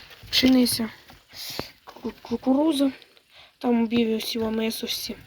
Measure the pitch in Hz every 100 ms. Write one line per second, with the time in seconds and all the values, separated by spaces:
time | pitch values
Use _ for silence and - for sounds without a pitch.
0 | - - - - 262 254 240 - 220 -
1 | - - _ - - - - - - -
2 | 220 - - 233 262 262 320 269 277 -
3 | - _ _ - - _ 254 233 226 233
4 | 226 220 - 226 220 220 220 - 233 -
5 | - -